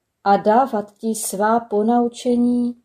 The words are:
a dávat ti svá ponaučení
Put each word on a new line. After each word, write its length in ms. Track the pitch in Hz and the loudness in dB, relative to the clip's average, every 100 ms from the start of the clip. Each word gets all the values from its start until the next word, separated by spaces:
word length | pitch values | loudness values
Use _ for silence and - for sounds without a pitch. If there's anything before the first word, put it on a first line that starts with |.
| _ _ | _ _
a 140 | 196 196 | 0 2
dávat 600 | 208 226 262 214 208 _ | 4 2 2 -2 -8 _
ti 180 | 226 214 | -6 -6
svá 440 | - 185 214 233 | -6 -2 0 0
ponaučení 1200 | 233 208 220 240 240 240 247 240 240 240 240 240 | 0 -2 2 0 0 -4 -2 0 0 0 -2 -6